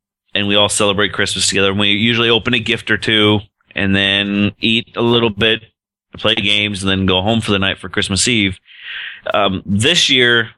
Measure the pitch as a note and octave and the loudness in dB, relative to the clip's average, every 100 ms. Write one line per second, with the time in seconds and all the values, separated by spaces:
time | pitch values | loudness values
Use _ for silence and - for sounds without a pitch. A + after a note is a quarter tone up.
0 | _ _ _ G2 G2+ G#2 G#2 - G#2 G2 | _ _ _ -4 0 2 2 2 0 0
1 | G2+ - G2 F#2+ - G2 G2 G2 G2+ G2+ | -2 -2 -4 -2 -2 0 0 0 0 0
2 | A#2 A#2 A#2 A2+ B2+ B2 G#2 A2+ - G#2 | 0 2 2 0 0 -2 -2 -4 -2 -2
3 | - A2 G#2 G#2+ - _ _ - G2 G2 | 0 2 2 2 -2 _ _ -4 0 2
4 | G2 G2+ G2+ G2+ G2+ - A2+ A2+ - - | 2 2 0 0 -2 -2 -2 -2 -4 -2
5 | A#2 A#2+ A#2 G2+ A2+ A2 - _ _ _ | 0 2 0 0 -2 -2 -6 _ _ _
6 | _ - G#2+ A2 G2 G#2 G#2 G2 F#2+ F#2+ | _ -6 -2 0 0 0 0 -2 -2 0
7 | F#2+ F#2 G2 A#2 G#2+ G2 F#2+ E2 F#2 G#2 | 2 2 2 0 0 0 0 -4 -6 -4
8 | F#2+ F#2+ - A#2 G2 F#2+ _ - - - | -2 -2 0 0 0 -4 _ -20 -16 -14
9 | - - - G#2 G2 F#2+ - G2+ B2+ F3 | -14 -12 -4 0 0 -2 -2 0 2 2
10 | - C3+ A#2+ A#2 A2 | 2 2 4 2 0